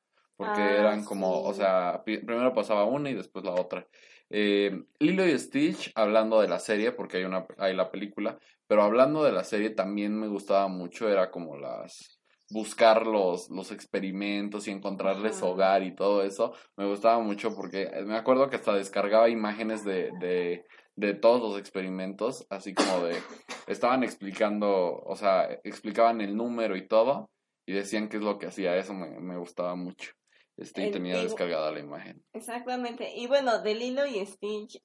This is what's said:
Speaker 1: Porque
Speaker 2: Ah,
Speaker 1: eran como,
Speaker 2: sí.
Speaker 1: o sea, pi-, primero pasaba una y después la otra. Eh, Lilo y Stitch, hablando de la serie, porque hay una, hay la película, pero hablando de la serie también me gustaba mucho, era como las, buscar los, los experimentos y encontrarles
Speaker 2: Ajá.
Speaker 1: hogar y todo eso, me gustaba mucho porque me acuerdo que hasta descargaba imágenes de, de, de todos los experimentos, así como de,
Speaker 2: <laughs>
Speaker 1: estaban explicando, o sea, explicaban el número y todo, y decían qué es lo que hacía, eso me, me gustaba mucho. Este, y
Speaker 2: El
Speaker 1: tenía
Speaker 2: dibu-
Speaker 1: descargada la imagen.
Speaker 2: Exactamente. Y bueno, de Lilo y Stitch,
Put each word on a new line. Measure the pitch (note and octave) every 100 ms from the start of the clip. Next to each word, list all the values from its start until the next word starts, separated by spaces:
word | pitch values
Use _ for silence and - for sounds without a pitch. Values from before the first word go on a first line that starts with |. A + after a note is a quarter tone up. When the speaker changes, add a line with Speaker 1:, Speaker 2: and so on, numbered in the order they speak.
| _ _ _ -
Speaker 1:
Porque | G2+ G#2
Speaker 2:
Ah, | G2+ G2+
Speaker 1:
eran | G#2+ G#2+ G#2
como, | G2+ F#2 F2+
Speaker 2:
sí. | -
Speaker 1:
o |
sea, | G2 G2 F#2 F2+ E2+
pi-, | - G#2+
primero | A2 A#2 B2+ A#2+
pasaba | G#2 G#2+ G#2
una | C#3 C#3+
y |
después | A2+ F#2 - F#2+
la |
otra. | F2+ F2+ F2+ - _ - - -
Eh, | G#2 G#2 G2+ G2+ F#2 - -
Lilo | D#3 F#3 F#3
y | C3
Stitch, | - C#3 D#3 D3+ -
hablando | - G#2 A2 A2 A2
de | G2
la | F2
serie, | - G#2+ A2
porque | B2 F#2 F#2
hay | F#2
una, | F#2 F#2 -
hay | F#2+ F#2
la | F#2
película, | F#2+ G2+ - G2+ - _ _ -
pero | G#2+
hablando | G#2 A#2+ C3+ D#3
de | D3
la | F#2+
serie | F#2 G#2 G#2+
también | G#2+ G2+ G#2 G#2 G#2+
me | G#2+
gustaba | G2+ - G2 G2
mucho, | F#2 F2 - A2+
era | G2 F#2
como | - E2 C#2+
las, | C2+ A1 - - - _ _ _ -
buscar | G#2+ G#2 - A2+ A2 A2+
los, | G#2+ F#2 F2 -
los | F#2 F#2+
experimentos | G2+ - G2 F#2+ F#2+ G2+ G2+ G#2 G#2 G#2
y |
encontrarles | G2 G2 F#2+ F#2+ G2 G#2+ F#2+
Speaker 2:
Ajá. | F#2+
Speaker 1:
hogar | F#2 F#2+ G2
y | F#2 F2
todo | G2 G2+
eso, | G2 - A#2 - - -
me | G2+
gustaba | G2+ A2 A#2
mucho | A2 G#2 A2+ G#2
porque | G2 F#2+ F#2 - G2+
me | A2
acuerdo | A2+ C3 C3+
que | B2
hasta | -
descargaba | G2+ G2 G2+ G2+ A2 A#2
imágenes | A2+ G#2+ G#2 A2 A2 G2+
de, | F#2+ E2 F2+
de, | F2+ F2+ F2 F2 - - _ -
de | G2+
todos | G2 A2+ B2
los | A2 G2+
experimentos, | F#2+ G2 F#2 F#2 F#2+ G2 A2 C3 -
así | G2 G2
como | F#2+ G2 F#2
de, | E2+ F2
Speaker 2:
<laughs> | - - - - -
Speaker 1:
estaban | G2+ A#2+ C3
explicando, | A#2 - G2 F#2+ G#2+ G#2 G#2 G2 F2 - -
o | F#2+
sea, | G2+ F#2+ - -
explicaban | G2+ - A2 G2+ A#2 A#2
el | G2+ G#2
número | A#2+ A#2 A2 F#2
y | F#2+
todo, | A2 A#2+ E3 G#3 _ _ _ -
y |
decían | G2 G2+ G#2+ G#2+
qué | G#2+
es |
lo | G#2 G2+
que | F2
hacía, | F#2 F2+ F2+
eso | G2 G2
me, | D#2+ G#1+
me | F2+ F2+
gustaba | F2 - F2 F2+
mucho. | F2+ F2+ - - _ _ _ -
Este, | F#2 -
y | G2+
Speaker 2:
El |
Speaker 1:
tenía | G2+ F2+ F2+
Speaker 2:
dibu- |
Speaker 1:
descargada | F2+ - F2+ D#2+ D#2
la | D2+
imagen. | D2 D2+ G2 F2+ _
Speaker 2:
Exactamente. | A3 A3+ A#3 B3 B3+ A#3+ A#3 G#3+ -
Y | A#3+
bueno, | C#4 C4 A3
de | G#3+
Lilo | G#3+ B3 B3+ C#4+
y | A3
Stitch, | G3+ - G#3 G#3+ G#3+ -